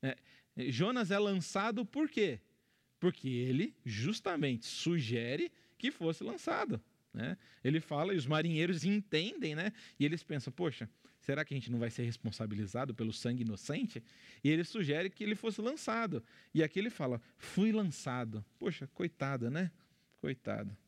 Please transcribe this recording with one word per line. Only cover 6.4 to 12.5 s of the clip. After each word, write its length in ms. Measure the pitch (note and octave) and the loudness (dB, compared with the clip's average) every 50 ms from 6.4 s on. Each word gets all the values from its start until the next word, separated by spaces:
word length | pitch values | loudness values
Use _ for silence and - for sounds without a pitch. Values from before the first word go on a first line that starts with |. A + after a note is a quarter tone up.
| - - - - - D#4 F#3 A2 - _ _ _ _ _ _ | -2 -2 0 0 0 0 -2 -4 -4 _ _ _ _ _ _
né? 240 | - A2 C#3 F3+ F#3+ - - - - _ | -6 -4 -4 -4 -6 -8 -20 -20 -2 _
Ele 160 | B2+ D3 D#3+ | 2 2 2
fala, 340 | D#3 - D3+ C#3+ D#3 F#3+ G3+ | 0 0 -2 0 0 2 0
e 40 | |
os 100 | F3+ C3+ | 0 0
marinheiros 580 | B2 D3+ D#3 D#3 E3+ E3 D#3 E3 F3 F#3+ E3 - | 2 2 2 2 2 2 2 2 2 2 2 2
entendem, 720 | F3+ G3+ G#3 G3+ - - D#3 E3 G#3 G4 F4+ B3+ D#3+ D3+ | 2 2 2 0 0 0 0 0 0 -4 -4 -4 -2 -2
né? 180 | D3+ F3 G#3 G#3+ - - - - _ | 0 -2 -2 -4 -6 -16 -20 -2 _
E 40 | C#3 | 2
eles 200 | D3 D#3 E3+ - | 2 2 0 -4
pensam, 280 | _ E3 C#3+ A#2+ - B2+ | _ -4 -4 -4 -6 -4
"Poxa, 380 | - F3+ E3 B2 - A#2 G#2+ - _ _ - _ _ | 0 0 0 0 -2 -8 -10 -10 _ _ -20 _ _
será 240 | _ - C#3 D3 D#3 | _ -2 0 0 0
que 100 | - C#3 | -2 -4
a 20 | |
gente 140 | C#3 A2+ - | -4 -2 -2
não 80 | B2 A#2 | 0 0
vai 120 | A2+ A#2 | 0 0
ser 120 | A2+ - B2 | -2 -2 -2
responsabilizado 920 | A#2 A#2 - - A#2 G#2+ - A2+ G#2+ | -2 -2 -2 -4 -6 -4 -2 -4 -4